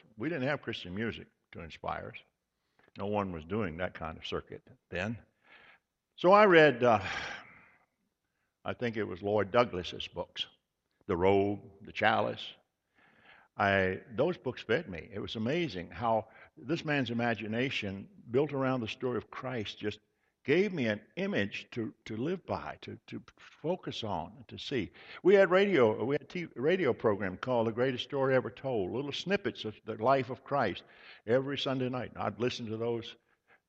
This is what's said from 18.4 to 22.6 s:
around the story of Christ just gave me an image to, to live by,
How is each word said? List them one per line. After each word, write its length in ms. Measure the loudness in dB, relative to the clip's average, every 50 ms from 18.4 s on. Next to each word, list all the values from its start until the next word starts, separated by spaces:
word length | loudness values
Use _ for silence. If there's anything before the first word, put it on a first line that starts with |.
| 2 2 0
around 280 | -2 0 0 0 -2
the 60 | -2
story 300 | -6 -8 -6 -4 -2 -2
of 140 | -4 -6 -8
Christ 480 | -14 -10 -8 -6 -6 -6 -6 -6 -8 -6
just 180 | -6 -6 -6 -6 _ _ _ _ _ _ _ _ 0
gave 260 | 2 4 4 4 0
me 140 | 0 -2 0
an 160 | 0 0 -2 -6 _ -8
image 500 | -6 -4 -2 0 0 -2 -2 -4 -12 -14 -10
to, 200 | -8 -6 -6 -6 -8 _ -12
to 100 | -10 -8
live 280 | -6 -4 -4 -4 -6 -4
by, 320 | -6 -6 -4